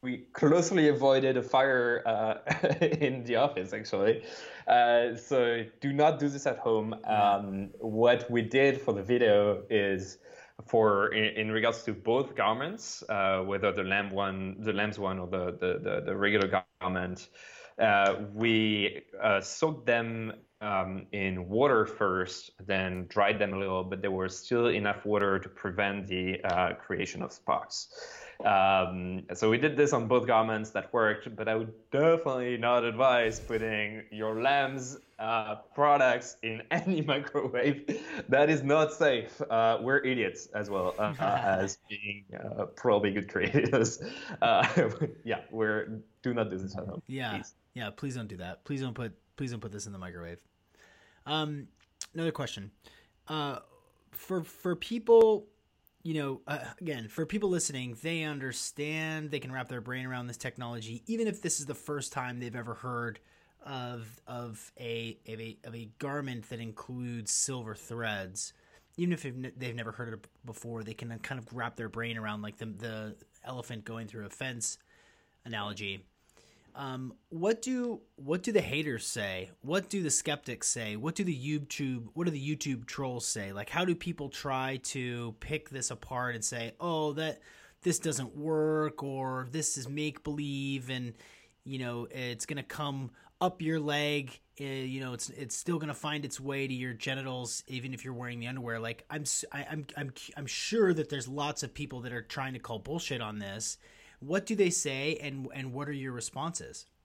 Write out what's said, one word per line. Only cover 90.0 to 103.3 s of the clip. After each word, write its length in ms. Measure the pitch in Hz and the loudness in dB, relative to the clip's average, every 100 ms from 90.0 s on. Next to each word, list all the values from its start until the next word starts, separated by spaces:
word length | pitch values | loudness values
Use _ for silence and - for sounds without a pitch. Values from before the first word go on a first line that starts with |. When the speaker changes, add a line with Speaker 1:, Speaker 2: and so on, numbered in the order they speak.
| 151 143 - 147 147 139 139 139 127 | -4 -4 -6 -4 -4 -4 -2 -4 -4
Speaker 2:
and, 240 | 131 123 113 - - _ _ | -6 -6 -10 -20 -20 _ _
you 140 | - 135 | -10 -6
know, 300 | 123 120 120 | -6 -6 -8
it's 380 | 135 123 117 - | -8 -8 -8 -8
gonna 160 | 143 | -8
come 480 | 131 - 147 139 127 - _ _ | -8 -6 -6 -4 -8 -12 _ _
up 220 | 180 180 | -2 0
your 180 | 160 160 | -2 0
leg, 600 | 147 147 147 147 131 - _ - | 2 2 4 2 -2 -12 _ -10
uh, 40 | |
you 360 | 139 135 131 131 | -6 -4 -4 -4
know, 140 | 131 | -6
it's, 160 | 120 - | -6 -8
it's 260 | - 135 - | -8 -8 -6
still 220 | - 165 | -2 -2
gonna 160 | 151 | -2
find 320 | 143 156 151 139 | -6 -4 -4 -4
its 140 | - | -6
way 260 | 135 139 135 | -6 -4 -2
to 80 | |
your 200 | 127 127 | -2 -4
genitals, 720 | 117 - 135 135 127 120 - - | -4 -4 -4 -4 -6 -6 -8 -6
even 260 | 131 131 | -8 -8
if 100 | 127 | -8
you're 120 | 131 123 | -8 -8
wearing 240 | 120 120 | -8 -6
the 80 | 117 | -6
underwear"? 320 | 131 120 113 | -6 -4 -4
Like, 260 | 113 117 - | -4 -8 -8
I'm 100 | 156 | -8
s-, 240 | 139 - - | -4 -4 -4
I, 160 | 135 143 | -10 -8
I'm, 160 | 156 143 - | -8 -10 -8
I'm, 160 | 139 - - - | -10 -10 -16 -12
I'm 120 | 139 | -8
sure 440 | - - 226 196 | -6 -2 4 6
that 160 | 160 151 | 6 0
there's 200 | 143 120 | -4 -6
lots 340 | 139 147 147 | -4 -4 -4
of 100 | 127 | -8
people 300 | - 143 127 | -8 -8 -8
that 120 | 120 | -8
are 100 | 120 | -8
trying 300 | 113 - 135 | -8 -6 -6
to 60 | 127 | -6
call 200 | - 110 | -8 -8
bullshit 420 | 110 165 - 127 | -6 -6 -4 -4
on 160 | 110 | -4